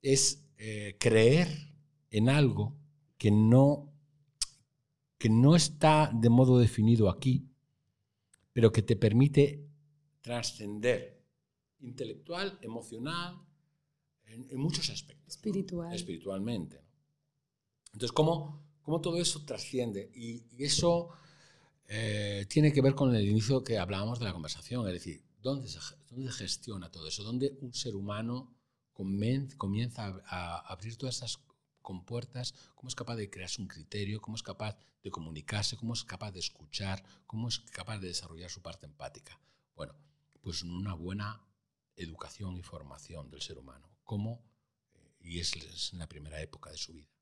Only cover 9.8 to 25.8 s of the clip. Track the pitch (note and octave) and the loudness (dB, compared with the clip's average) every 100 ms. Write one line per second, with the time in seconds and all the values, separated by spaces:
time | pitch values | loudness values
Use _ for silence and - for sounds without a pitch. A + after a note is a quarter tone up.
9.8 | _ _ _ _ - A#2+ A2+ - G#2+ G#2 | _ _ _ _ -8 -6 -6 -10 -10 -4
10.8 | A#2+ A2 - - _ _ _ _ _ _ | 0 0 -2 -18 _ _ _ _ _ _
11.8 | B2+ A#2 A#2 G#2 - E3+ G3 F#3+ A2+ A#2 | -18 -12 -10 -12 -12 -8 -8 -8 -12 -12
12.8 | - A2+ C3 E3+ F3 F#3 _ _ _ _ | -12 -10 -8 -8 -10 -14 _ _ _ _
13.8 | _ _ _ _ G#2+ A2+ C3 C3+ D3 - | _ _ _ _ _ -20 -12 -4 -2 -2
14.8 | - - - - _ - A3 G3 F#3 F3 | -6 -8 -14 -20 _ -10 -6 -4 -4 -6
15.8 | E3+ F3 F3 - F#2+ F#2+ G2+ A#2 D#2+ C#2 | -8 -8 -8 -10 -8 -6 -4 -6 -8 -14
16.8 | _ _ _ _ _ _ _ _ _ _ | _ _ _ _ _ _ _ _ _ _
17.8 | - A2 A#2+ - D#3 E3+ - - - _ | -20 -8 -4 2 2 2 -4 -14 -20 _
18.8 | - E3 F3 E3+ E3+ D#3 D3 A2+ - B2+ | -4 -4 -2 -2 -2 -4 -8 -12 -6 -4
19.8 | A#2+ G2 F#2+ B2 A#2 A#2 - A#2+ C#3+ - | -4 -6 -10 -14 -14 -14 -16 -8 -2 2
20.8 | E3+ E3+ E3+ - - _ _ _ _ _ | 2 0 -2 -16 -20 _ _ _ _ _
21.8 | _ G#2+ A2 G#2 G#2 G2+ G2+ - D3+ D3 | _ -6 -4 -4 -4 -6 -2 4 4 6
22.8 | C3 C#3 C3+ A#2 G2+ G#2+ G#2+ C3 B2 A2 | 4 4 2 4 4 2 2 0 0 -4
23.8 | F2+ G2 G#2 A#2 A2+ F2+ D2+ - - B2 | -2 -4 -4 -4 -6 -6 -10 -12 -8 -6
24.8 | G#2+ F2+ F#2+ D2+ _ _ A2+ C#3 A#2+ - | -4 -6 -10 -14 _ _ -6 -6 -8 -12